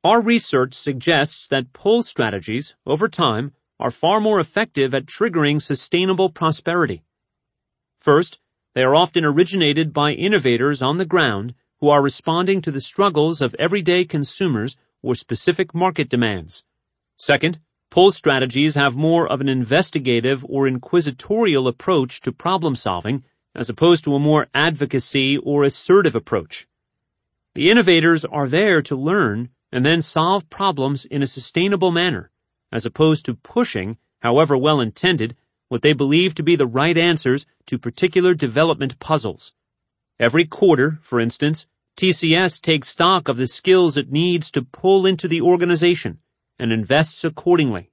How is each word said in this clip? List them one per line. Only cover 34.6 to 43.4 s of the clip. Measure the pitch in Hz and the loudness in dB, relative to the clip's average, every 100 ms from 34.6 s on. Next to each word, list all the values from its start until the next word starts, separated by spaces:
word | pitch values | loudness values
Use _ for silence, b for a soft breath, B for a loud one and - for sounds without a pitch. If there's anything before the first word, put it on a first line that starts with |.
| 147 151 113 - 185 165 113 - _ _ _ | 2 0 -2 -2 -2 0 -4 -10 _ _ _
what | 117 | 0
they | 147 | 0
believe | 143 139 156 180 160 | 2 2 2 0 -2
to | |
be | 156 165 | 0 2
the | 131 | 0
right | 123 156 165 | 0 0 2
answers | 170 160 127 135 - _ - | 0 0 0 -2 -4 _ -10
to | 131 | -8
particular | 117 - 180 180 180 | -8 -4 0 2 2
development | 170 131 123 165 139 135 - | 0 -2 0 0 0 -6 -8
puzzles. | - 156 110 82 - _ _ _ _ _ _ _ | -4 -2 -2 -10 -18 _ _ _ _ _ _ _
Every | 117 151 170 | 0 2 0
quarter, | - 185 147 143 156 | 2 4 4 2 -2
for | _ 120 | _ -2
instance, | 113 - 147 156 - _ _ - | -2 -2 -4 -4 -10 _ _ -2
T | 185 | 0
C | 175 165 160 | 0 2 2
S | 185 - | 2 -2
takes | - 156 - | -2 -2 -2
stock | - 170 185 156 | 0 2 2 -2
of | |
the | 120 | -4